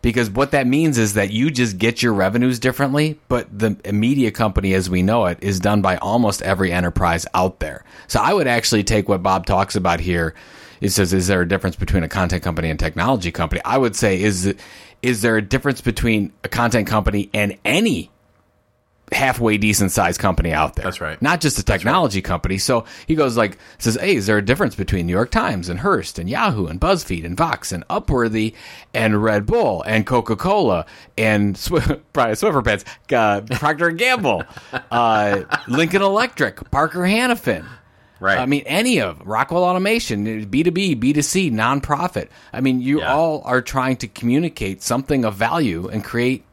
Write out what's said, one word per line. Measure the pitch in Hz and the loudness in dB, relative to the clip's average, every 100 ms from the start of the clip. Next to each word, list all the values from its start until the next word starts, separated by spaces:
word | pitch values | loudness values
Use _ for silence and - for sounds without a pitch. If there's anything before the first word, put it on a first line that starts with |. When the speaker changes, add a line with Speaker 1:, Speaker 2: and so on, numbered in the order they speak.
Speaker 1:
Because | 120 117 113 | 0 0 0
what | 104 139 | 0 0
that | 147 123 | 2 2
means | 139 160 123 | 4 4 2
is | 107 104 | 2 2
that | 98 | 0
you | 110 139 | 0 0
just | 127 120 92 | 2 0 2
get | 113 113 | 0 2
your | 123 | 0
revenues | 104 95 117 127 120 | 2 2 2 0 2
differently, | 127 127 139 143 156 151 _ | -2 0 0 2 0 -2 _
but | 123 - 101 | -4 -4 -2
the | 110 98 - | -2 -2 -2
media | 104 113 139 117 | 0 2 2 0
company | - 110 95 98 95 | 2 0 2 2 2
as | 90 | 2
we | 90 | 2
know | 92 117 92 | 4 4 2
it | 85 | 0
is | 98 95 | -2 0
done | 98 104 | 2 2
by | 95 90 | 2 0
almost | 98 113 113 95 | 0 2 2 0
every | - 95 95 | -2 0 2
enterprise | 87 87 - 87 85 - | 2 0 2 2 0 -2
out | - 92 - | 0 0 -2
there. | 78 65 - - - | -10 -10 -18 -20 -4
So | - | 0
I | 131 | 2
would | 202 135 | 2 2
actually | 120 - 107 | 0 2 0
take | 98 110 98 | 2 0 2
what | 95 | 0
Bob | 92 95 87 | 2 0 2
talks | 95 98 107 | 0 2 0
about | 90 85 | 0 0
here. | 87 85 80 - - - - - | 0 0 -2 -6 -20 -20 -20 -6
It | 101 | -2
says, | 92 92 | 0 2
"Is | 95 90 | 2 2
there | 95 | 2
a | 87 | 2
difference | 95 95 - | 0 -2 -4
between | - 98 | 0 0
a | 80 | 0
content | 98 90 87 | -2 0 0
company | 90 82 82 | -2 -2 -2
and | 78 | -2
technology | 80 78 101 131 87 | -4 0 0 0 -2
company?" | - 80 - - | -4 -4 -4 0
I | 127 | 0
would | 123 98 | 0 0
say, | 110 92 | 0 2
"Is, | 104 95 95 98 - - - - | 0 0 -2 -4 -10 -20 -20 -6
is | 123 117 | -2 0
there | 113 110 | 2 2
a | |
difference | 98 131 143 127 | 0 -2 0 -2
between | - 110 120 107 101 - | -2 0 2 2 0 -6
a | - | -8
content | - 120 117 101 | 0 2 2 2
company | 110 98 101 101 | 0 0 -2 -2
and | 107 104 - - | 0 -2 -2 -2
any | 156 226 120 - _ _ _ _ _ _ _ _ _ - | 0 2 -2 -6 _ _ _ _ _ _ _ _ _ -6
halfway | - 135 120 117 107 | -2 0 0 0 2
decent | 107 104 95 | 2 2 0
sized | 110 87 90 | 2 0 0
company | 101 92 82 | 0 0 0
out | 78 78 - | 0 -2 -2
there?" | |
Speaker 2:
That's | 92 - | -6 -6
right. | 78 78 | -10 -2
Speaker 1:
Not | 135 170 | 0 2
just | 147 - | 0 -2
a | |
Speaker 2:
That's | 95 | -2
right. | 98 | 0
Speaker 1:
technology | 101 170 151 98 | 2 2 2 -2
company. | - 87 92 95 | -2 -4 -2 -4
So | - 120 - - - | 0 0 -2 -16 -4
he | 156 | 0
goes | 139 117 | 2 2
like, | 107 90 - - | 0 -2 -20 -6
says, | 117 107 | -2 0
"Hey, | 190 160 | 0 0
is | 98 | 2
there | 107 | 2
a | 101 | 2
difference | 131 107 - | 0 0 -2
between | 95 92 85 | -4 -2 0
New | |
York | 90 123 | 0 0
Times | 226 233 101 87 | 0 -2 -4 -6
and | 87 | -4
Hearst | 196 156 - - | 0 0 -2 -8
and | 87 | -6
Yahoo | - 208 113 85 | -2 0 0 -4
and | 85 | -2
BuzzFeed | 165 190 - 85 82 | 0 0 -2 -6 -6
and | 92 | -2
Vox | 165 - - | -2 -2 -6
and | 90 - | -10 -4
Upworthy | 180 - 135 113 110 110 - - - - | -4 0 0 0 0 -2 -6 -20 -20 -8
and | 113 110 104 | -2 2 2
Red | 110 104 104 | 2 2 2
Bull | 233 170 90 - | 0 2 0 0
and | 110 104 | -2 2
Coca-Cola | 123 110 107 185 208 143 90 78 - - - | 0 0 -2 0 2 2 0 -4 -14 -14 -2
and | 110 107 101 92 | 2 2 2 -2
Swi-, | - 165 - 143 _ | -2 0 0 -4 _
<laughs> | |
Brian | - 120 110 | 0 0 2
Swiffer | 202 147 | 2 2
Pants, | 117 104 - - - | 0 -2 -4 -20 -2
uh, | 127 107 101 107 123 | 2 4 2 -2 -2
Procter | 147 151 170 | -2 0 0
and | 165 | 0
Gamble, | 240 254 165 95 - - - | 0 2 0 0 -4 -16 -12
Speaker 2:
<laughs> | 131 - | -12 -4
Speaker 1:
uh, | 120 117 110 104 101 90 - - | 0 2 4 2 0 -2 -6 -2
Lincoln | 127 165 190 | 0 0 2
Electric, | 196 202 247 - 120 - - | 2 2 -2 -2 -4 -4 -4
Parker | 139 156 175 | 0 0 0
Hannifin?" | 180 220 254 233 - 90 - - _ _ _ _ | 0 2 0 0 -2 -4 -6 -20 _ _ _ _
Speaker 2:
Right. | 95 98 | 0 2
Speaker 1:
I | 127 | 2
mean, | 143 - | 0 0
any | 160 240 214 | -2 2 2
of | 101 80 95 | 0 -4 -4
Rockwell | 110 135 170 | -2 0 0
Automation, | 180 180 196 233 - 104 104 110 104 | 2 2 0 0 -2 -4 -4 -6 -2
B | 113 | 0
two | 160 | 2
B, | 170 196 127 | 2 0 0
B | 123 | 0
two | 147 | 0
C, | 143 190 180 | 0 0 0
nonprofit. | 110 113 139 - 151 175 135 - - - | 0 0 0 -2 -4 -2 -4 -8 -16 -14
I | - | -2
mean, | 135 127 | 0 0
you | 127 147 | 0 0
Speaker 2:
Yeah. | - | 0
Speaker 1:
all | 139 165 156 - | 0 0 -2 0
are | 127 | -2
trying | 120 135 127 127 | 0 -4 -2 -2
to | 113 | -6
communicate | - 117 131 170 - 101 95 | -4 0 2 0 -4 -8 -6
something | - 120 135 139 | -4 -4 0 0
of | 113 98 | 0 -2
value | 113 170 135 82 95 | -2 0 0 -2 -4
and | 110 | -6
create | - 120 123 131 _ | -4 -2 0 -2 _